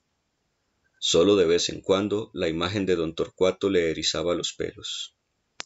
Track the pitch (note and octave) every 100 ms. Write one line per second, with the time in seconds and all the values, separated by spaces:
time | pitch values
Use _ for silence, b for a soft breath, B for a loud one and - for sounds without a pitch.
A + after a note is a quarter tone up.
0 | _ _ _ _ _ _ _ _ _ _
1 | - E2 F#2 G2+ E2 E2+ - D#2+ - F#2+
2 | G#2 G2+ - E2 F2 D#2+ F2 G#2 F#2 F2
3 | D#2+ E2 D#2+ - F#2 - G2 F#2 E2 D2+
4 | - D#2+ E2+ E2+ - - - - - -
5 | - _ _ _ _ -